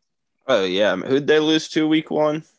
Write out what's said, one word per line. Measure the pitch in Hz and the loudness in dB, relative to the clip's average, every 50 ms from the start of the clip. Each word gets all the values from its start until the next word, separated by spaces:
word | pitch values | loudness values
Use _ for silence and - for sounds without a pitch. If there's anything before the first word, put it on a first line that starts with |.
| _ _ _ _ _ _ _ _ _ | _ _ _ _ _ _ _ _ _
Oh, | - 131 110 95 | 0 0 0 0
yeah. | 92 90 95 104 101 | 0 0 0 0 0
I | 90 | 0
mean, | 92 - - | -2 -2 -2
who'd | 131 143 147 135 | -2 -2 2 2
they | 151 156 | 2 2
lose | 156 151 160 156 156 - | 2 2 0 0 -2 -4
to | - 165 156 156 | -4 -2 0 0
week | 156 156 156 - | 0 0 -2 -2
one? | 156 151 151 151 151 160 156 _ _ | -2 -2 0 0 -2 -4 -8 _ _